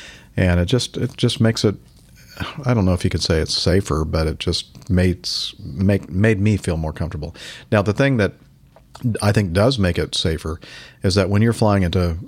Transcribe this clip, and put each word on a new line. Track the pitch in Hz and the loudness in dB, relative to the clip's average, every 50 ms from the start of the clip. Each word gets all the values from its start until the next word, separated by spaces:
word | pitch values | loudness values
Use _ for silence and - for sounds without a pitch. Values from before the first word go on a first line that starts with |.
| - - - - - - - | -18 -20 -20 -20 -20 -8 -2
And | - 92 92 87 87 | 0 2 2 2 2
it | 87 | 2
just, | 87 - 120 - - - - | 2 0 0 -2 -2 -6 -4
it | - 135 - | -6 -6 -4
just | - - 120 - - | -2 -2 0 2 2
makes | 113 113 113 - - | 2 2 2 2 0
it, | 107 98 - - - - - - - - - - - - - - - - - 139 | 0 0 -2 -10 -20 -20 -20 -20 -20 -20 -20 -20 -18 -14 -12 -12 -12 -10 -6 -2
I | 127 123 | 0 2
don't | 110 95 | 2 4
know | 92 90 | 2 2
if | 87 - | 2 0
you | 90 | 0
could | - 85 - | -2 -2 0
say | - 85 80 | 0 0 0
it's | 78 - - - | 0 0 -2 -2
safer, | - 90 85 101 - - - 76 80 | 0 2 2 2 2 0 -2 -2 -2
but | 82 85 82 80 78 | 0 0 0 0 -2
it | 76 - | -2 -4
just | - 87 85 - - - - - - - | -4 -4 -4 -4 -6 -10 -16 -14 -6 -2
makes, | 90 90 92 92 85 - - - - - - - - - | 2 2 2 2 0 -2 -4 -8 -6 -6 -6 -8 -10 -12
make, | - - 67 78 95 98 101 95 - - | -14 -10 -4 -2 0 2 2 0 -2 -4
made | - 92 104 113 110 95 | -2 2 4 4 4 4
me | 101 107 104 92 | 2 2 2 0
feel | - 92 85 80 | 0 -2 -2 -2
more | 80 78 | -2 -4
comfortable. | 76 - - 76 - 78 76 82 - - - - - - - - | -4 -6 -6 -6 -6 -8 -10 -10 -12 -14 -18 -18 -18 -16 -6 -2
Now, | 113 104 | 0 0
the | 95 107 101 | 2 2 2
thing | - 135 139 135 113 | 2 2 2 2 2
that | 98 90 - - - - _ _ _ - - - _ _ - - - 123 101 - | 0 0 -2 -6 -20 -20 _ _ _ -20 -20 -20 _ _ -12 -6 -4 -4 -2 0
I | 101 104 | 0 2
think | 101 110 104 87 82 | 2 2 2 2 2
does | 95 104 131 139 117 | 2 2 2 2 2
make | 98 90 85 90 | 0 0 0 0
it | 78 69 - | -2 -4 -4
safer | - - 90 80 78 - 80 78 - - - - - - - - - - | -4 -2 -2 -2 -2 -4 -8 -10 -10 -12 -18 -20 -20 -20 -20 -10 -4 -2
is | 98 87 | 0 2
that | 98 92 90 | 2 2 2
when | 101 104 | 4 4
you're | 113 117 110 | 4 4 2
flying | - 117 107 101 98 92 | 2 2 2 2 2 2
into | 85 82 95 87 87 82 85 - | 2 2 2 0 0 -2 -4 -8